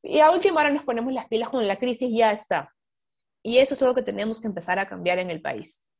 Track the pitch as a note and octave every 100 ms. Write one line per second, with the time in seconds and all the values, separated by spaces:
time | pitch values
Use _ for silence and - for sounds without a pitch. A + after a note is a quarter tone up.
0 | - D4+ D#4 F4 F#4+ D#4+ D4 C#4+ C#4+ A#3
1 | B3 C4 - A3+ A3+ C4 G#3 G3 B3 A#3+
2 | B3+ A3 A3 G#3+ - E3+ C#3 _ _ _
3 | _ _ _ _ G#3+ B3 C4+ C#4 B3+ B3+
4 | G#3 G3+ G#3+ A3+ A3 F#3+ E3+ F#3 G3 F#3+
5 | F3 F3+ F3+ D#3+ D3 A#2 - - _